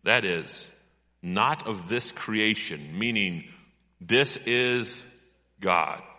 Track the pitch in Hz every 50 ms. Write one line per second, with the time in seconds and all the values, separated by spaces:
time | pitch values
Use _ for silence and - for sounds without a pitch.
0 | _ 90 113 123 107 95 87 82 76 - - - - - - _ _ _ _ _
1 | _ _ _ _ - 87 90 101 113 135 156 147 - 113 110 95 85 87 113 123
2 | - - - - - - 110 107 107 107 110 - - - 80 76 73 73 80 92
3 | 113 120 117 107 101 92 87 82 - - - - - _ _ _ _ _ _ _
4 | 92 82 113 127 139 135 - - - 117 120 123 123 123 123 123 113 117 - -
5 | - - - _ _ _ _ _ _ _ _ _ - 92 90 85 80 78 - -
6 | - - -